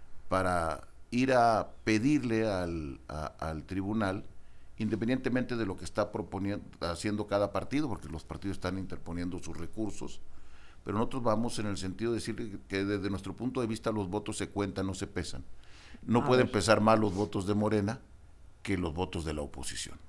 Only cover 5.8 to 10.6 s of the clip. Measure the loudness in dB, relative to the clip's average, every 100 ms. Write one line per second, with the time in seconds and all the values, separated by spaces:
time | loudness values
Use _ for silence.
5.8 | -4 0 0 0 -4 -4 -2 -4 -8 -6
6.8 | -4 -2 0 0 2 2 2 0 0 0
7.8 | 0 -2 -6 -8 -8 -6 -4 -2 -2 -2
8.8 | -4 -6 -6 -4 -4 -4 -6 -6 -4 -2
9.8 | -2 -2 -4 -6 -6 -8 -8 -12